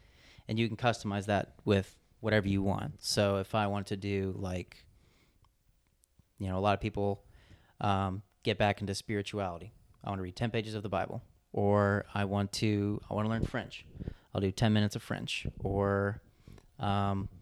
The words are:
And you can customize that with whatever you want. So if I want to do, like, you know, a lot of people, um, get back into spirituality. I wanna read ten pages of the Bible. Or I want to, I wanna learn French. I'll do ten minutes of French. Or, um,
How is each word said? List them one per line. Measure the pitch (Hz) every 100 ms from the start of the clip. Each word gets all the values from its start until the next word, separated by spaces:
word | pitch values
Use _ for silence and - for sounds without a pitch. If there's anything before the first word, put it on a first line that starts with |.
| - - - - -
And | 110
you | 113
can | 107
customize | 120 110 107 101 98
that | 101 - -
with | - 101 - - _ _
whatever | 107 107 98
you | 98
want. | 98 - - -
So | - - 101 98
if | 95 110
I | 101
want | 101 95
to | 98
do, | 101 98 95 101
like, | 92 90 - - - _ _ _ _ _ _ _ _ _ _ _ _ _ _ -
you | 98
know, | 92
a |
lot | 101
of | 101
people, | 110 101 101 101 - - - - _ -
um, | 104 98 95 95 - _
get | 117 101
back | 104 101
into | 98
spirituality. | 98 - 104 98 104 95 85 98 - _ -
I | 104
wanna | 95
read | 90 -
ten | 117
pages | 113 107 107
of |
the | 101
Bible. | 90 - 120 - _ _
Or | - 101 101 101 101 -
I | 104 101
want | 101 101
to, | - 110 104 101 104 -
I |
wanna | 104 107
learn | 113 -
French. | 123 98 - - - - - _
I'll | 98
do | 98
ten | - 113
minutes | 107 104 113
of |
French. | - 104 120 - - -
Or, | 98 98 98 98 101 110 - _ - - - -
um, | 101 101 101 98 95 -